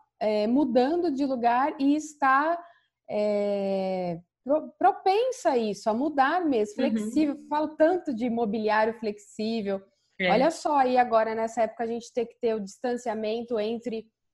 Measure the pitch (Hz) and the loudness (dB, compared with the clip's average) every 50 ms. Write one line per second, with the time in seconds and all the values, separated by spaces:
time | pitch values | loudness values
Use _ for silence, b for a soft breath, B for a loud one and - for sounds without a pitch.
0 | _ _ _ - - 214 214 214 208 233 240 285 302 254 226 262 247 277 339 349 | _ _ _ -4 -2 0 0 2 2 2 2 2 2 2 2 2 2 4 2 0
1 | 349 339 269 254 285 262 269 240 233 233 240 247 269 302 302 311 269 285 294 302 | 0 0 0 0 -2 -2 -2 0 0 2 2 2 2 0 -2 0 2 2 2 2
2 | 302 - - - 269 269 262 277 302 320 349 339 349 B B B B B B _ | -2 -8 -6 -2 2 4 4 4 4 2 -2 -4 -6 B B B B B B _
3 | _ - - 208 208 208 208 202 208 202 202 202 196 196 196 190 190 190 190 185 | _ -6 -4 -2 0 0 0 0 0 0 -2 -2 -2 -2 -2 -2 -2 -2 -2 -2
4 | 180 175 170 165 - _ _ _ - 247 285 302 277 247 - - 320 381 381 - | -4 -4 -6 -6 -10 _ _ _ -4 -2 -2 -2 -2 -4 -8 2 2 2 2 2
5 | - 381 381 427 494 523 480 - - 330 269 240 226 208 196 - - 220 214 233 | 0 2 2 2 2 0 -2 -2 0 0 0 2 0 -2 -4 -4 -2 -2 0 0
6 | 277 330 302 277 262 277 330 370 349 302 262 220 208 208 - - 269 285 220 220 | 0 -2 2 2 2 2 2 0 0 2 2 2 0 -2 -2 -2 -2 0 0 0
7 | 208 220 247 294 311 285 262 - - - 294 302 311 302 302 - 311 320 370 349 | -4 -2 0 0 0 0 -2 -6 -8 -4 -2 -2 -2 -4 0 2 4 4 4 0
8 | - 302 247 208 247 247 233 233 240 202 208 220 214 214 208 214 220 226 226 226 | -2 -4 -6 -4 -2 -2 -2 -2 -2 -2 -2 -2 0 2 2 2 2 2 0 -4
9 | 233 208 214 - - - - - 214 226 226 226 196 196 196 196 196 _ _ _ | -6 -6 -6 -8 -14 -20 -8 -6 -4 -4 -2 -4 -2 -4 -4 -6 -6 _ _ _
10 | _ _ _ - 190 180 190 240 269 330 320 - - 339 294 277 262 254 254 247 | _ _ _ -4 0 2 4 4 4 2 0 0 -4 0 2 2 2 4 4 2
11 | 247 226 226 220 220 220 220 226 226 226 233 247 220 220 - - 233 226 233 233 | 2 4 4 2 2 2 -2 -4 -4 -4 -2 -2 -2 -2 -2 -6 -6 -6 -6 -8
12 | 226 - - 240 226 233 - - - 226 220 220 202 190 - _ - 247 247 240 | -8 -8 -6 -6 -6 -6 -8 -4 -2 -2 -2 -2 -4 -8 -12 _ -4 -4 -4 -4
13 | - 240 208 220 214 214 220 240 226 233 247 214 208 214 240 226 - 247 220 220 | -4 -6 -6 -4 -4 -4 -4 -4 -4 -4 -4 -4 -2 -4 -4 -6 -6 -8 -8 -8
14 | 220 _ _ _ _ _ | -10 _ _ _ _ _